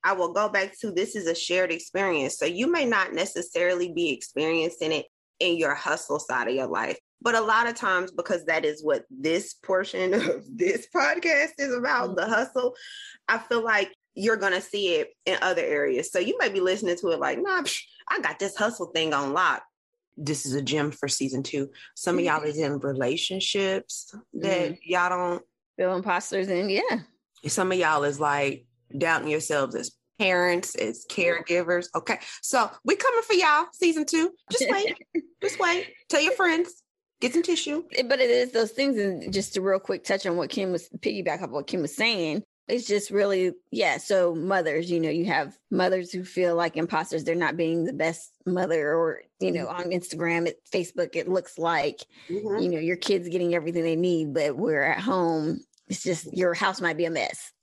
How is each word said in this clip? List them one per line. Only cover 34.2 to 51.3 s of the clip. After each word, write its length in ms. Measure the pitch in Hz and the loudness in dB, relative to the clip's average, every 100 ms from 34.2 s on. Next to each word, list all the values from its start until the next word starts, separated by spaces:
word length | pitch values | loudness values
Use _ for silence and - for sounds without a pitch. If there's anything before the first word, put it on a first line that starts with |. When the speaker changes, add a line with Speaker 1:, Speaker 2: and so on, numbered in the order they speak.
| 339 381 _ | 0 -2 _
Speaker 1:
Just 180 | 508 523 | -2 2
wait. 260 | 392 415 349 - 339 | 0 0 -4 -6 -6
Speaker 2:
<laughs> 260 | - _ | -6 _
Speaker 1:
Just 160 | 403 - | -4 0
wait. 280 | 359 349 - - _ | 2 2 -2 -14 _
Tell 120 | 320 | 2
your 120 | 311 | 2
friends. 500 | 523 370 330 349 - _ _ _ _ | 4 4 4 0 -4 _ _ _ _
Get 120 | 240 | 0
some 80 | 294 | 2
tissue. 440 | 339 339 - 294 339 | 2 0 0 -4 -4
Speaker 2:
It, 180 | - 247 | -2 0
but 120 | 269 | 4
it 100 | 254 | 4
is 220 | 240 247 | 4 4
those 180 | 233 220 | 2 0
things, 300 | 233 277 233 | 2 2 2
and 340 | 202 175 - | 0 -2 -2
just 220 | 196 190 - | -2 -2 -2
to 60 | |
real 180 | 190 190 | 2 0
quick 240 | 190 190 | 0 -6
touch 240 | - 196 196 | -2 -2 0
on 100 | 175 | 0
what 140 | 143 | 0
Kim 200 | - 190 | -2 -2
was, 180 | 175 - - | -2 -4 -6
piggyback 420 | - 214 170 151 | -4 -2 -2 -4
off 80 | 190 | -4
what 160 | 143 139 | -6 -4
Kim 160 | 180 | -2
was 140 | 151 - | -4 0
saying, 480 | 220 214 165 156 - _ - | 0 0 0 -2 -6 _ -4
it's 180 | 240 226 | -4 0
just 240 | 202 202 | -2 0
really, 400 | 196 202 190 180 175 _ | 0 2 2 0 -2 _
yeah, 260 | 160 180 135 | 0 0 0
so 360 | - 196 175 | 0 2 4
mothers, 560 | 165 170 196 160 151 170 | 2 0 0 2 -2 0
you 80 | 175 | 0
know, 80 | 160 | 0
you 160 | 151 175 | 0 0
have 320 | 151 143 - _ | 0 -2 -8 _
mothers 440 | 180 185 185 180 | 0 2 2 -2
who 100 | 185 | -8
feel 320 | 185 - 180 170 | -8 0 2 2
like 220 | 170 160 | 0 -2
imposters, 480 | 165 156 160 165 151 | -2 -2 -2 -4 -2
they're 100 | 170 | 0
not 220 | 160 160 | 0 0
being 260 | 165 165 | 0 0
the 80 | 165 | -2
best 400 | - 160 160 - _ - | -2 -2 -2 -12 _ -4
mother, 480 | 180 180 165 147 | -2 0 0 2
or, 300 | 165 165 - - _ | 2 0 -2 -12 _
you 100 | 185 | -2
know, 140 | 170 131 | -2 -4
Speaker 1:
Mm-hmm. 160 | 175 | -6
Speaker 2:
on 100 | 175 | -4
Instagram, 560 | 180 175 151 170 170 170 | -4 -4 -4 -2 0 -2
it, 140 | - _ | -4 _
Facebook, 440 | 196 170 - 170 165 | -4 -4 -4 -4 -2
it 100 | |
looks 300 | 165 | 0